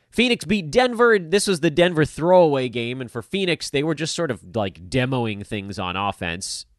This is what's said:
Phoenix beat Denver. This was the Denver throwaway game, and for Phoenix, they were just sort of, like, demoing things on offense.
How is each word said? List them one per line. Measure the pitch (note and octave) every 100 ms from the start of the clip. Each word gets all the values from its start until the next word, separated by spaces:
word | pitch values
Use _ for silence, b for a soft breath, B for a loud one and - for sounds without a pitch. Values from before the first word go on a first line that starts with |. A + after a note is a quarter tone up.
| b
Phoenix | - B3 A3+ D3+
beat | G#3 D3+
Denver. | D3 B3+ A3+ A#3+ G#3
This | D#3+ G3+ G#3
was | F3
the | D#3+
Denver | D3 F3 D#3 C#3+
throwaway | - E3 F#3 D#3+ C#3 B2+
game, | A#2 A#2 C3
and | A#2+
for | A#2+
Phoenix, | - G3 F#3 D3+ -
they | C#3
were | D3+
just | D3+ D#3
sort | - E3
of, | G#2 F2+ G#2+
like, | G2 E2 F2+
demoing | B2+ B2+ C3 A#2 G2+ G#2
things | G#2+ G2 G2+
on | F#2 F#2
offense. | G2+ - F2 E2+ - - -